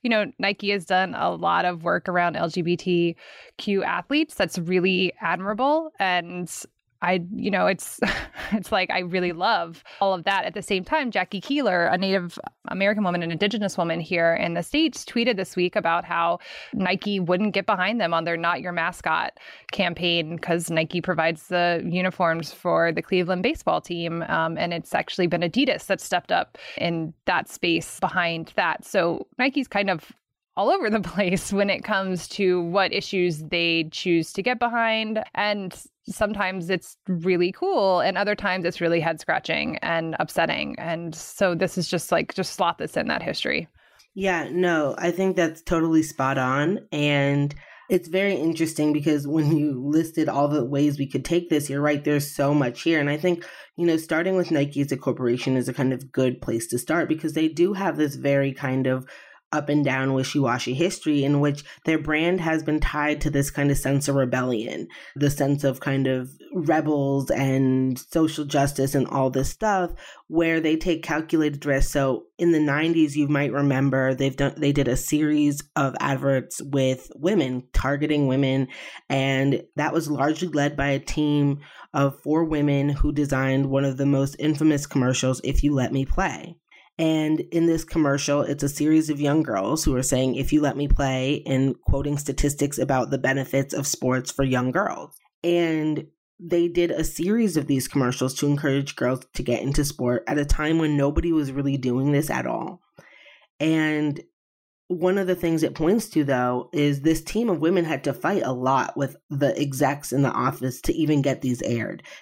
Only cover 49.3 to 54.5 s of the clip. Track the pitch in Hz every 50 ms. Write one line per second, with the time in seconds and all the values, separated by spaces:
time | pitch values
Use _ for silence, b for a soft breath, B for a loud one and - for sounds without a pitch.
49.3 | 156 160 151 147 160 147 147 151 135 123 131 143 151 160 170 165 - 160 156 147
50.3 | - 139 143 143 147 151 120 127 143 139 147 147 143 147 139 127 - 139 131 -
51.3 | 170 175 175 - 156 147 143 - 135 143 147 151 151 143 143 151 147 147 143 -
52.3 | - - 139 143 147 151 135 123 123 - - 165 165 156 143 143 147 151 151 180
53.3 | 175 170 B B B B B B B - 170 170 160 160 160 - 160 160 175 190
54.3 | 190 185 175 -